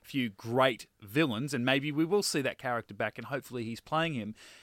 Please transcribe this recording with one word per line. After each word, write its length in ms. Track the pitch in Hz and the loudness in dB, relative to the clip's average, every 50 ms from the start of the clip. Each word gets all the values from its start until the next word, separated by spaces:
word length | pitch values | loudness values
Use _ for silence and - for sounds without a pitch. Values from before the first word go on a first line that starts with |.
| - | -14
few 260 | - - 139 123 117 | -4 -2 0 0 0
great 580 | 98 - - 117 117 127 131 131 123 - - - _ _ | -2 -6 -4 0 4 4 6 4 4 0 -6 -14 _ _
villains, 540 | - 98 101 139 165 147 113 107 113 113 135 | -16 -2 2 4 4 4 2 0 -2 -2 -2
and 100 | 127 120 | 0 2
maybe 260 | 127 131 139 135 151 | 2 2 2 2 0
we 140 | 147 147 160 | 0 0 2
will 180 | 165 185 208 196 | 2 2 2 2
see 200 | - - 165 135 | 2 0 0 0
that 160 | 127 - - | 0 -2 -2
character 340 | - - 123 117 110 - 104 | -2 -2 -2 -2 -4 -6 -6
back, 240 | 101 113 107 - | -4 -4 -4 -4
and 120 | - 120 113 | -6 -8 -6
hopefully 360 | 143 139 120 - 127 123 117 | -6 -6 -6 -6 -6 -6 -6
he's 160 | 110 117 110 | -6 -6 -8
playing 320 | - - - 156 165 165 156 | -6 -2 0 0 0 0 0
him. 220 | 123 107 104 107 - - - - - | -2 -4 -4 -6 -10 -14 -20 -20 -20